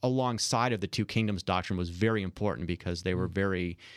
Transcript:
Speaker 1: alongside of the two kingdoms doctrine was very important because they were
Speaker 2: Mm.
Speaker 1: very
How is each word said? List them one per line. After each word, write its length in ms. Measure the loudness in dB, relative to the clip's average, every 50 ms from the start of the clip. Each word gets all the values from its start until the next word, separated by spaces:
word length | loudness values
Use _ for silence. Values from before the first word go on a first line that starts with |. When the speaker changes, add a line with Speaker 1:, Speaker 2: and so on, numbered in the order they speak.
Speaker 1:
alongside 720 | 0 2 2 2 2 2 0 0 0 0 2 2 2 2
of 80 | 2 0
the 80 | -2
two 180 | -2 -2 -2 -2
kingdoms 380 | 0 2 2 2 2 0 -2 0
doctrine 340 | 0 0 0 0 0 -2
was 120 | -2 -2 -2
very 340 | 0 2 2 2 2 2 0
important 440 | -2 -4 -2 -2 -2 0 -2 -2
because 360 | -4 -4 -4 -4 -4 -4 -2 0
they 100 | 0 0
were 140 | 0 0
Speaker 2:
Mm. 60 | 0 0
Speaker 1:
very 440 | 0 2 2 2 0 -2 -2 -6 -8 -14 -20 -20